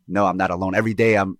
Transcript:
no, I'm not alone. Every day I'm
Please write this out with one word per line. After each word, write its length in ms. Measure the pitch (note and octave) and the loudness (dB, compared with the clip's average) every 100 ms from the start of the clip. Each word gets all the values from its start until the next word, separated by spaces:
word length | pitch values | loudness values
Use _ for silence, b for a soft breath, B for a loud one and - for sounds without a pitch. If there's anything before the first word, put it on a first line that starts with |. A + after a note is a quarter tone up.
| - | -6
no, 180 | F#2+ | 0
I'm 140 | G2 F2+ | 0 0
not 120 | F#2 | -2
alone. 240 | F2+ F#2+ | -2 -2
Every 200 | F#2+ A2 | -2 0
day 220 | G#2+ A2+ G#2 | 2 2 2
I'm 200 | G2 F2+ | 0 -4